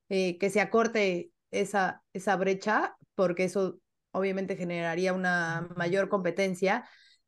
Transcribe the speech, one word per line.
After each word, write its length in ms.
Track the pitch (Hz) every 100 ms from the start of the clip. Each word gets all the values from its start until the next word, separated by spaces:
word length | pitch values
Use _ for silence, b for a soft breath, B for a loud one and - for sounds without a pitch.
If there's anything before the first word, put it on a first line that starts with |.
| -
eh, 300 | 190 185 175
que 120 | 196
se 100 | 208
acorte 720 | 190 226 220 226 196 175 - _ _
esa, 520 | 202 196 202 185 - _
esa 240 | 196 208 185
brecha, 600 | 190 190 - 226 359 - _
porque 300 | - 180 175
eso 340 | 185 196 185 - _ _ _
obviamente 460 | 190 196 190 190 180
generaría 560 | 175 170 170 165 185
una 560 | 185 185 175 165 165 175 175
mayor 320 | 175 196 196
competencia 800 | 202 175 170 190 180 185 233 B B B B